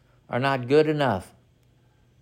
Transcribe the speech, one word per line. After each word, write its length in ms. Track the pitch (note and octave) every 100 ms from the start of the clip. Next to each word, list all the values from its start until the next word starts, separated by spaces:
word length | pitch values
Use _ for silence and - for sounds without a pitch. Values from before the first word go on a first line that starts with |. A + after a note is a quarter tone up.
| _ _ -
are 100 | A#2+
not 300 | C#3 C3+ A#2+
good 180 | D3 D3+
enough. 480 | D3 C3+ F#2+ - - _ _ _ _ _ _ _ _